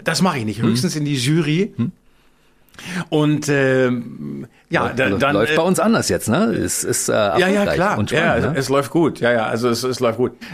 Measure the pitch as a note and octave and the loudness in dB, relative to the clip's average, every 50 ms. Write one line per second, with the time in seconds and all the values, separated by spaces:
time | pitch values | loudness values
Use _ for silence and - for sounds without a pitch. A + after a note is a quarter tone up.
0 | - E3 E3 - F#3 F#3+ D#3+ C3+ A2 G#2+ G2+ G#2+ A#2+ - - A#2+ C3 F3+ C#3+ D#3 | -6 -4 -2 0 0 0 0 -2 -4 -4 -4 -2 0 0 0 0 0 -2 -2 -2
1 | D3 D3 D3 C3 A#2+ C3+ D#3 E3 D#3+ D3 D3+ E3+ G3+ - - - A2+ E3 - _ | -2 -2 -2 -2 0 0 0 2 2 0 0 0 0 -2 -2 -4 -4 -4 -6 _
2 | _ _ _ _ _ _ _ _ _ _ _ _ _ _ - - - E3+ F3+ F3+ | _ _ _ _ _ _ _ _ _ _ _ _ _ _ -20 -18 -14 -10 -8 -8
3 | - - D#3+ D3+ D3+ D3+ D3+ C#3+ D3 C#3+ D3 C#3 C3+ C3 C3 C3 C3 B2 B2 A#2+ | -6 -2 0 2 2 2 2 0 0 0 0 2 2 2 4 4 2 2 0 -2
4 | A#2 - - - D2 C#2+ C#2+ C#3 C3+ - _ _ _ _ E3 D#3 A#2+ B2 C3+ B2 | -4 -8 -12 -12 -12 -10 -10 -12 -12 -16 _ _ _ _ -2 -2 -2 -2 -2 -2
5 | C3 - G2+ - C#3 C#3 C#3+ G2+ A2 D3 D#3 E3 E3 F#3 F#3 D#3+ - D#3+ E3 D3 | 0 0 0 0 2 2 2 2 2 2 2 2 2 2 2 2 2 2 2 2
6 | A2 - F#2+ E2+ - - A2 D#3+ A3 A#3 G3+ - F2+ F2+ - - - - A#2+ - | 2 0 -2 -2 0 0 0 2 2 0 0 -2 -2 -2 -4 -4 -4 -2 -2 -2
7 | - - A#2 A2+ G#2+ G2+ - - F3+ F#3 G3+ G3+ G3+ - - - F3+ G#3 F#3 B2 | -2 0 0 2 2 2 2 2 2 2 2 2 0 0 0 0 0 0 0 -2
8 | G#2 - - D3+ E3 E3 C#3 A#2 G2 A#2+ D#3 C3+ C3 B2 C3+ C#3 C#3 - - E3 | -2 0 0 0 2 2 2 2 0 0 -2 -2 -2 0 0 0 0 0 0 2
9 | E3 B2+ - - B2 A#2+ A#2+ A#2 G#2+ - B2 A2+ A#2+ B2 A#2 A#2 B2+ B2+ B2+ A#2+ | 2 2 0 0 0 2 2 2 0 -2 -2 0 0 0 0 0 -2 -4 -2 0
10 | B2+ A#2 G#2+ A2 B2+ B2 A#2+ - - - | 0 0 2 0 -2 -2 -2 -8 -16 -18